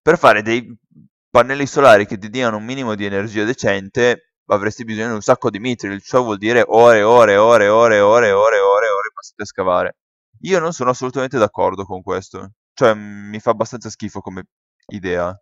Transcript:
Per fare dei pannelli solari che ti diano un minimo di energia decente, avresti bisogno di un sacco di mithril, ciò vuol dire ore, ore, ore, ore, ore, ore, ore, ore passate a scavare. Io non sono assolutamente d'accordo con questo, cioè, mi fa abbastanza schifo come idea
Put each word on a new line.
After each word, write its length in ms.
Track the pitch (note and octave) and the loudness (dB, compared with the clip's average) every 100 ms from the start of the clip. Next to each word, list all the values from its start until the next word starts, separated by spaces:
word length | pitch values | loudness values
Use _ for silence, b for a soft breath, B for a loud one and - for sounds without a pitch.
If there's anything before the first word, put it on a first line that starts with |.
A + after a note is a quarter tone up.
Per 160 | - E3+ | 2 4
fare 240 | C3+ G#2+ | 4 2
dei 240 | G#2+ A#2 A2+ A#2 _ _ _ _ _ | 0 -4 -6 -20 _ _ _ _ _
pannelli 380 | B2 A#2+ C#3 C3+ | 2 2 -2 -2
solari 380 | D3+ C#3 G#2 G2+ | 4 6 6 4
che 120 | A2 | -8
ti 120 | G#2+ | -10
diano 280 | A#2+ B2 G#2+ | -4 -4 -4
un 80 | A2 | -10
minimo 300 | C3+ B2 G#2 | -10 -8 -6
di 100 | G2+ | -4
energia 380 | G2 G2+ G#2 | -6 -4 -4
decente, 920 | G#2+ C3+ A2+ G2 G2 - A#2+ A#2 _ _ _ | -4 -2 -2 -4 -6 -2 -2 -2 _ _ _
avresti 360 | G#2 G#2 G#2 A2+ | -2 -2 -6 -10
bisogno 240 | G#2+ A2+ | -8 -6
di 40 | G#2+ | -6
un 60 | |
sacco 280 | G2 B2+ B2 | -2 0 -2
di 100 | G#2 | -6
mithril, 420 | B2 A#2+ G2+ G2 | -8 -8 -8 -12
ciò 220 | - C3 | -4 -2
vuol 140 | B2 G2+ | -2 -4
dire 260 | G#2 A#2+ G#2+ | 0 0 2
ore, 380 | A2 A#2+ A2 | 4 6 6
ore, 340 | G#2+ A#2+ A2 G2+ | 4 4 6 6
ore, 300 | A2 A#2 G2+ | 4 4 4
ore, 320 | A2 A#2 G#2+ | 4 4 4
ore, 320 | G2+ A#2 A2+ | 4 4 4
ore, 280 | G2 A2 G#2+ | 2 2 2
ore, 300 | G2 G2+ A2+ | 2 2 0
ore 220 | G2 G#2+ | -4 -6
passate 280 | - - _ | -14 -20 _
a 40 | G2+ | -14
scavare. 520 | - F#2 F2+ F#2 _ _ _ _ _ | -6 -2 -2 -4 _ _ _ _ _
Io 180 | E3 F#3 | -4 -2
non 120 | D#3+ | -2
sono 200 | E3+ B2+ | -4 -4
assolutamente 460 | B2+ B2+ C3+ B2+ C3 | -2 -6 -6 -4 -6
d'accordo 480 | G#2+ - F#2 F#2+ F#2+ | -8 -4 -4 -4 -12
con 160 | F#2 | -12
questo, 500 | F#2 F#2 F#2 F#2 G2 _ _ | -8 -8 -8 -18 -20 _ _
cioè, 200 | - B2 | -2 0
mi 460 | G#2+ G#2 G2+ G#2 G#2+ | 0 -8 -16 -14 -8
fa 120 | A#2+ | -4
abbastanza 380 | A2 A2 A#2+ A2 | -4 -6 -8 -16
schifo 320 | - G#2 G2+ | -12 -12 -12
come 260 | G2+ F#2 F2+ _ _ _ - | -14 -16 -18 _ _ _ -18
idea 500 | G#2 F2+ F2 F2 F#2+ | -10 -6 -4 -4 -8